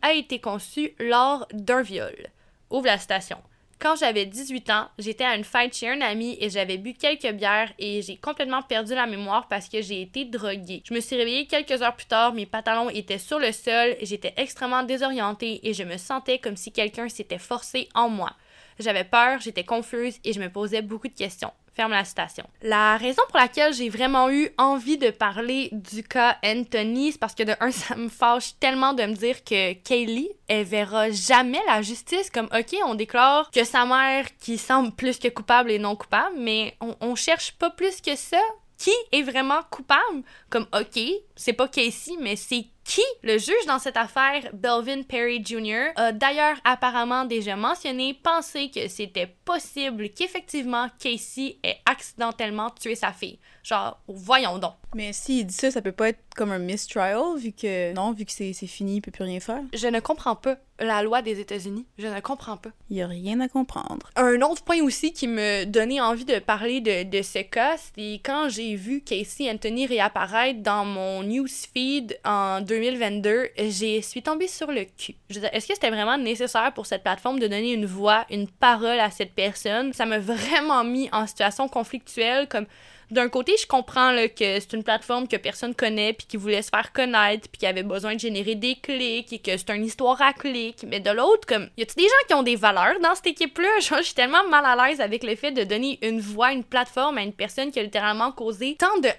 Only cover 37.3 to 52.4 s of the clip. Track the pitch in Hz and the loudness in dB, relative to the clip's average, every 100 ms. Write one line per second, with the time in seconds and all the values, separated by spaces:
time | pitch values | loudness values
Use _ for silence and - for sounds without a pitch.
37.3 | 330 - - 339 339 381 370 - 277 - | 0 -2 -2 -2 0 -2 -2 -4 -4 0
38.3 | 339 440 440 _ - - 466 453 277 269 | 2 2 -2 _ -4 2 2 2 0 0
39.3 | 262 269 302 - - 262 285 466 302 - | 0 0 0 -2 -6 2 4 4 -2 -10
40.3 | - _ 233 208 202 220 233 240 403 - | -18 _ -2 0 -2 -2 -4 -2 -4 -6
41.3 | - - 240 262 277 240 - - 349 233 | -6 -2 0 0 2 0 -2 -8 -6 -4
42.3 | 208 - 240 226 _ - - 523 480 226 | -4 -4 -4 -4 _ -2 0 0 0 0
43.3 | 214 208 440 320 269 269 226 226 269 269 | 0 2 2 2 0 0 -2 0 2 2
44.3 | 285 247 202 240 240 233 277 262 240 240 | 2 -6 -4 0 0 0 -4 -4 -2 -2
45.3 | 240 202 226 214 220 294 311 226 214 269 | -2 -4 -6 -4 -2 -2 0 0 2 2
46.3 | 294 302 294 240 254 254 240 240 254 254 | 4 2 2 2 2 2 0 0 0 0
47.3 | 226 202 196 226 349 285 254 262 269 339 | -2 -2 -2 -2 -2 -4 -4 -4 -2 0
48.3 | 330 311 294 277 - 190 - 208 190 180 | 0 0 -6 -6 -6 -6 -6 -6 -6 -6
49.3 | _ - 349 - 285 269 220 208 - 370 | _ -4 -4 -4 -6 -6 -4 -8 -6 -6
50.3 | 359 - 294 247 240 240 - 262 233 - | -6 -8 -6 -4 -2 -4 -4 -4 -4 -6
51.3 | - 269 - - - - 240 - - 233 | -8 -8 -6 -6 -2 0 -2 -4 -6 -4
52.3 | 226 | -4